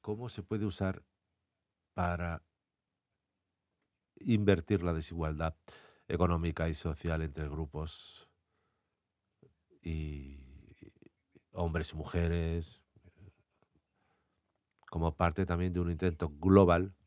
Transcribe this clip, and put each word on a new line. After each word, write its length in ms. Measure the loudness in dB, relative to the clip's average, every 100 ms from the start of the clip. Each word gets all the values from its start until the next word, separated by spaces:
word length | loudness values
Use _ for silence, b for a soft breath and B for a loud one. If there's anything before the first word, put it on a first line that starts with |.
¿Cómo 280 | -6 -8 -8
se 140 | -10
puede 240 | -6 -2 -2
usar 360 | 0 -2 -2 -10 _ _ _ _ _ _ _ _
para 480 | -4 -2 0 -4 -6 _ _ _ _ _ _ _ _ _ _ _ _ _ _ _ _ _ -12
invertir 680 | 0 2 4 4 2 0
la 100 | 2
desigualdad 640 | -2 -4 -4 -4 -2 -4 -4 -20 B B B B
económica 640 | 0 2 2 0 0 -2
y 60 |
social 480 | -2 -4 -4 -2 -2
entre 260 | -4 -6 -6
grupos 800 | -6 -6 -6 -8 -10 -20 -20 -20 _ _ _ _ _ _ _ _ _ _ _ -20 _ _ _
y 580 | -8 -6 -6 -10 -12 -18 -20 -20 -20 -20 -20 _ -20 _ _ _ _
hombres 400 | -4 -2 -2 -4
y 40 | -8
mujeres, 840 | -4 0 0 0 -2 -4 -6 -14 _ _ -20 _ -20 _ _ _ _ _ _ _ _ _ _ _ _ _ _ _ -8
como 280 | -2 -2 2
parte 280 | 0 2
también 280 | -2 0 0
de 80 | 0
un 100 | -2
intento 400 | 0 -2 -2 -6
global 640 | -2 8 8 10 6 2 -8